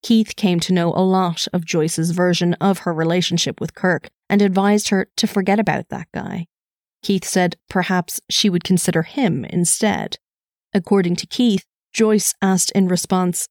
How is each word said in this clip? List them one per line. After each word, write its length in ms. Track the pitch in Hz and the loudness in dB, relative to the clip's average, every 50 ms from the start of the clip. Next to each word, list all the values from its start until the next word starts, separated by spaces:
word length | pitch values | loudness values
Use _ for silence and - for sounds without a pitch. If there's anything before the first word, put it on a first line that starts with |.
| - | 2
Keith 320 | - 233 220 214 - - | 2 2 2 2 0 -4
came 240 | - - 190 180 170 | -2 0 0 0 0
to 140 | 165 - 185 | 0 0 0
know 180 | 175 170 170 - | 0 2 0 0
a 60 | - 190 | 0 0
lot 420 | 190 185 190 185 175 165 - - - - | 2 2 2 0 -2 -2 -4 -6 -4 -4
of 100 | 180 165 | -6 -4
Joyce's 480 | - - 165 156 160 - - 160 175 | -2 -2 0 0 0 -2 -2 -2 -2
version 420 | 170 175 180 180 175 - 180 175 170 | 0 0 2 2 2 2 0 0 0
of 240 | - 160 196 190 185 | 0 0 0 0 0
her 140 | - 175 165 | -2 -4 -2
relationship 680 | 156 160 165 170 185 170 - 175 170 - 143 - - | -2 -2 0 0 0 0 0 -2 -2 -2 -2 -4 -6
with 140 | - 156 _ | -10 -10 _
Kirk 340 | - - 185 175 - - - _ _ _ _ | -2 0 0 0 0 -4 -12 _ _ _ _
and 120 | 202 208 | 2 2
advised 480 | 208 196 180 196 196 202 208 214 - - | 2 4 2 2 4 4 2 2 2 0
her 180 | 202 190 185 _ _ | -2 -2 -2 _ _
to 120 | - - | -4 -4
forget 300 | 208 - 202 190 196 196 | -2 -2 -2 0 2 0
about 300 | 214 214 - 147 135 - | 2 2 0 -2 -4 -6
that 220 | _ - - 165 _ - | _ -12 -12 -12 _ -10
guy. 340 | 156 - - - 180 170 _ _ _ _ _ _ _ _ _ _ _ | -10 -8 -8 -8 -10 -10 _ _ _ _ _ _ _ _ _ _ _
Keith 220 | - - 196 185 - | -4 -2 -2 -2 -2
said 320 | - - 185 180 175 - _ _ _ | -2 0 0 0 0 -2 _ _ _
perhaps 500 | - 190 175 - 185 180 175 - - 220 _ - | -2 -2 0 0 0 -2 -2 -4 -10 -12 _ -4
she 200 | - - - 208 | -2 0 0 2
would 160 | 175 175 - | 0 0 0
consider 380 | - 185 175 - - - 165 160 | 0 0 2 2 0 0 0 -2
him 420 | - - 285 262 190 - - - | -2 -4 -2 0 0 0 -2 -6
instead. 720 | - - 175 175 - - - 233 208 196 65 52 - - - _ _ _ _ _ _ _ _ _ _ - | -4 -2 -2 0 0 0 0 0 0 0 -2 -4 -8 -10 -14 _ _ _ _ _ _ _ _ _ _ -4
According 420 | 202 175 - 208 202 180 175 175 | -4 0 2 2 2 2 0 -2
to 100 | - - | -4 -6
Keith, 360 | - - - 247 240 196 190 - _ _ _ _ _ - | -8 -2 2 2 2 2 0 -2 _ _ _ _ _ 0
Joyce 400 | - 220 214 214 208 - - - _ | 0 2 4 4 2 2 0 -2 _
asked 300 | 208 190 190 180 - - | 0 2 2 2 0 0
in 160 | - 196 190 | 2 2 2
response 600 | 180 180 170 - _ 190 185 180 180 175 - - - | 2 2 -2 0 _ 0 0 0 0 -2 -4 -8 -10